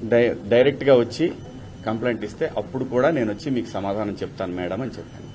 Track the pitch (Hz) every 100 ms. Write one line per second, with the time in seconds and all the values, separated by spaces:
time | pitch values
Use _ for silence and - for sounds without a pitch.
0 | 113 117 120 - 101 117 131 139 135 131
1 | 117 - 160 - - - - - - 113
2 | 123 110 104 - 160 - 90 127 123 120
3 | 135 160 113 104 151 127 - 101 98 101
4 | 104 95 92 - 92 90 90 95 131 85
5 | 82 - -